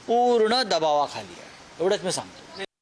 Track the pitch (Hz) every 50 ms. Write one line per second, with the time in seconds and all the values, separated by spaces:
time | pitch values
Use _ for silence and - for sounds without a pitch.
0 | - - 226 240 247 247 240 226 220 214 240 262 254 190 180 160 160 151 147 147
1 | 139 127 - 117 104 90 85 - - - - - - - - - 165 190 208 165
2 | 170 180 - 135 107 - - - - - - 98 - _ _ _